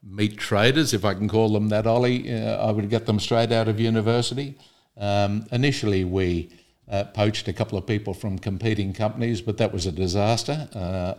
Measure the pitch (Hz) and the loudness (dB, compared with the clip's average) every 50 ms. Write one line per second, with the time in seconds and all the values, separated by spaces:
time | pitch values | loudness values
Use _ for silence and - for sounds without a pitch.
0 | - 101 95 101 107 107 104 - - - 117 101 107 120 135 156 156 127 - 104 | -20 -16 -2 0 0 0 0 -4 -4 0 2 4 4 6 4 4 2 2 0 0
1 | 87 107 95 90 104 104 107 110 113 107 107 107 107 107 107 107 110 113 113 120 | 0 0 0 0 -2 2 2 4 4 4 4 2 2 2 0 2 2 4 4 4
2 | 123 123 127 123 - - 123 113 110 110 110 98 107 110 107 107 104 101 113 113 | 4 2 2 0 -2 -4 -6 -4 -2 -2 -2 0 0 0 0 0 0 0 0 -2
3 | 110 - 110 104 - - 120 117 117 110 117 113 113 110 110 104 113 113 113 113 | 0 2 0 0 0 0 2 2 2 2 2 2 2 0 0 0 0 2 2 2
4 | 104 110 117 120 117 - 123 127 143 139 139 - - - _ _ _ _ _ - | 2 2 2 2 0 0 -4 -6 -6 -8 -10 -14 -20 -20 _ _ _ _ _ -8
5 | 101 101 101 101 101 101 101 107 110 - - 120 135 143 131 - - 107 101 95 | -4 0 0 2 2 2 0 -2 -4 -4 -2 0 2 2 0 0 0 0 2 2
6 | 92 90 90 98 95 90 87 85 85 - - - _ _ _ _ _ - 104 98 | 0 0 0 0 2 2 0 0 -2 -6 -12 -20 _ _ _ _ _ -6 -4 -4
7 | 101 - - - 104 107 107 - - - 90 - 113 - - 98 92 - 113 104 | -4 -4 0 2 2 2 2 0 -4 -6 -2 -2 -4 -2 -2 -6 -2 -2 -2 -2
8 | 110 104 92 - - 107 95 92 - 107 98 92 110 113 110 104 101 98 92 - | -2 -4 -8 -6 -6 -6 -6 -4 -4 -4 -4 -2 -2 -2 0 0 -2 -4 -2 -2
9 | 110 107 110 127 117 117 117 101 - - 101 - 117 101 98 95 85 95 80 73 | -2 -2 0 0 -2 -2 -2 -2 -2 -4 0 0 0 0 0 -2 -2 -2 -2 -2
10 | 95 90 87 101 101 107 117 110 - - 143 156 151 - - 104 90 87 95 95 | -2 0 2 2 2 2 2 0 0 -4 -4 -6 -6 -8 -8 -6 -6 -4 -4 -2
11 | 90 90 - | -4 -4 -6